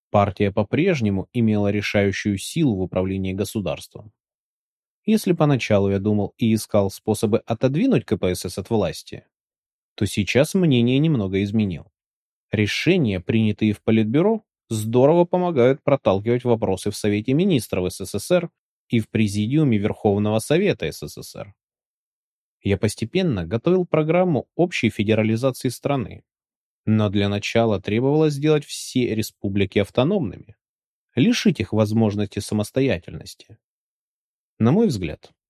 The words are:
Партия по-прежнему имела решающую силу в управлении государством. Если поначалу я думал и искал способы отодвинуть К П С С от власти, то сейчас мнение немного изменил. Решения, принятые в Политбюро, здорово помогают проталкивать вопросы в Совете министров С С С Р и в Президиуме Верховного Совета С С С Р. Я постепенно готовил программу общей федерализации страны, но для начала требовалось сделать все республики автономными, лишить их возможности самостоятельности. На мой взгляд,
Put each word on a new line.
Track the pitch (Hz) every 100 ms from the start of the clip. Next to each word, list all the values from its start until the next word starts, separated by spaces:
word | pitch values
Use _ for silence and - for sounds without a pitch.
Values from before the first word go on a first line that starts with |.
| _
Партия | 104 101 101 101
по-прежнему | 98 104 127 190 160 107 98 90
имела | 123 113 104 101
решающую | 104 98 107 101 92 107 98
силу | - - 151 98
в |
управлении | 92 95 92 95 95
государством. | 92 98 113 87 69 - - 107 _ _ _ _ _ _ _ _ _ -
Если | 214 -
поначалу | 175 151 135 - 104 98
я | 98
думал | 101 104 95 -
и | 113
искал | 107 - 107 98
способы | - - 107 110 110 -
отодвинуть | 113 131 143 262 185
К | - 104
П | 92
С | 90 90
С | -
от | 95
власти, | 113 87 - - - - _ _ _ _ _ _
то | - 104
сейчас | - 95 120 151
мнение | 196 170 127 117 131
немного | 160 139 95 95
изменил. | 101 110 104 82 - _ _ _ _ _ _
Решения, | 107 104 - - 185 123 98
принятые | - 113 110 104 107
в | 101
Политбюро, | - 110 107 139 190 220 - _ _
здорово | 110 107 123 135 175
помогают | 175 185 180 151 120 143
проталкивать | - 139 - 95 104 123
вопросы | 123 113 104 92 -
в | -
Совете | 107 104 107
министров | 139 196 151 - 98 92
С | -
С | 95 101
С | -
Р | 180 170 - _ _ _
и | 117
в | 107
Президиуме | 113 107 104 107 147 147 107
Верховного | 104 - 110 101 104 110
Совета | - 160 202 - 78
С | - 76
С | -
С | - -
Р. | 104 - _ _ _ _ _ _ _ _ _ _
Я | 101 101
постепенно | 110 - 113 180 185 104 82
готовил | 113 - 185 180
программу | 151 156 170 185 135 - -
общей | 175 - 110
федерализации | - 104 110 107 113 131 123 127
страны, | - - 139 127 - - _ _ _ _ _
но | - 110 107
для | 101 101
начала | 101 - 117 117 98
требовалось | 98 107 131 151 156
сделать | 143 151 151
все | 147 - - 131 120
республики | 110 104 - 104 98 95 -
автономными, | 98 - 139 202 113 69 - - _ _ _ _ _
лишить | - 190 240 220 160
их | 104
возможности | 107 104 110 110 104 104 -
самостоятельности. | - 107 104 - 143 90 - 80 98 - - 110 _ _ _ _ _ _ _ _ _ -
На | 113
мой | 180 226
взгляд, | 117 87 - - _